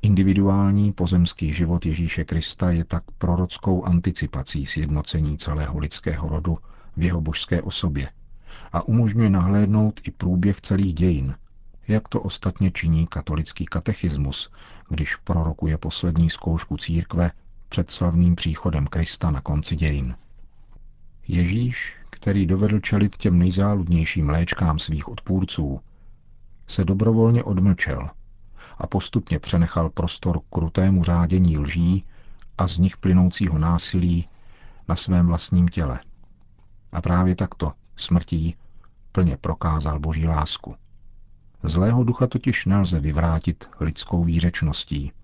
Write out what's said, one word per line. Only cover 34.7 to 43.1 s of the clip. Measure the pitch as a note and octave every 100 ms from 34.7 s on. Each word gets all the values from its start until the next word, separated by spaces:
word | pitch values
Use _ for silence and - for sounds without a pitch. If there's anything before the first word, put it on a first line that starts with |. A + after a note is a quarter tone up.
| - -
na | E2
svém | - F2+ F2
vlastním | E2 - F2+ F2
těle. | - D#2 B1 - - - - - - - - -
A | -
právě | - F2 F#2 F2+
takto, | F#2 - D#2 - - -
smrtí, | - E2+ - E2+ D#2+ - - - - - -
plně | - F2 C2
prokázal | - D#2 D#2+ D#2 D2 D2+
Boží | D2+ D#2 D#2+
lásku. | D#2 D2+ - - - - - - - - - - -
Zlého | D#2 D#2 G2 A#2+
ducha | A#2+ A#2+ B2
totiž | A2+ C3+ - -
nelze | G2+ F2+ E2+
vyvrátit | D2+